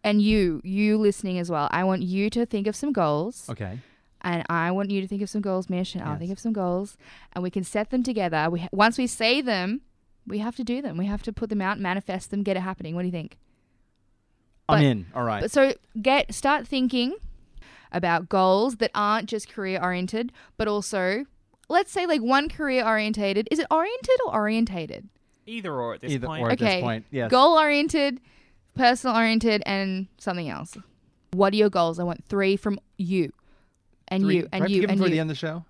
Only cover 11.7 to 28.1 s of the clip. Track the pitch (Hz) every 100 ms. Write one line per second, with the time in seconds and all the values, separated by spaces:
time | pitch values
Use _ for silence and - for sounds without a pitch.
11.7 | 202 196 190 - 185 - 202 202 185 185
12.7 | 185 170 170 180 175 151 - _ _ _
13.7 | _ _ _ _ _ _ _ _ _ -
14.7 | 156 143 110 82 127 117 107 220 - 269
15.7 | - _ 226 233 269 - 208 277 285 226
16.7 | 269 254 254 247 403 - - _ - -
17.7 | - - 175 175 170 175 196 190 190 247
18.7 | 233 226 - 208 220 220 214 - - 190
19.7 | 190 180 180 185 220 240 - - - 214
20.7 | 208 196 202 185 208 277 _ _ _ _
21.7 | 339 - 381 359 302 226 269 311 - 294
22.7 | 254 226 220 214 214 202 196 214 320 -
23.7 | 311 370 508 508 508 494 220 208 226 226
24.7 | 185 156 - 202 _ _ _ - 226 185
25.7 | 135 117 110 127 139 135 156 117 247 226
26.7 | 185 123 113 - 135 117 254 294 320 302
27.7 | 294 302 311 277